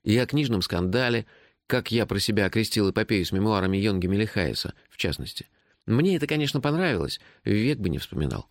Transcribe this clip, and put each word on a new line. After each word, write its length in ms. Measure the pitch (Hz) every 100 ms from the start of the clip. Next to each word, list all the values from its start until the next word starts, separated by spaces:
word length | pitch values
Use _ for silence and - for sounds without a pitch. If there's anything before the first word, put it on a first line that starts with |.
И 140 | - 113
о 80 | 123
книжном 360 | 143 139 107
скандале, 640 | - 90 92 107 127 117 113 - _ _ -
как 240 | 127 117
я 140 | 113 104
про 140 | 101
себя 260 | - 104 95
окрестил 440 | 110 110 - 98
эпопею 360 | 92 107 107 87
с 60 |
мемуарами 460 | 95 104 104 92 98
Йонги 300 | 104 95 90
Мелихаеса, 680 | 98 110 - 82 57 - - _
в 80 | -
частности. 500 | 92 76 - - - _ _ _ -
Мне 300 | 113 175 180
это, 120 | 143
конечно, 340 | 156 143 147
понравилось, 580 | 147 156 180 107 71 - - _ -
век 340 | 104 117 147
бы 100 | 95
не 80 | 71
вспоминал. 500 | - - 73 - -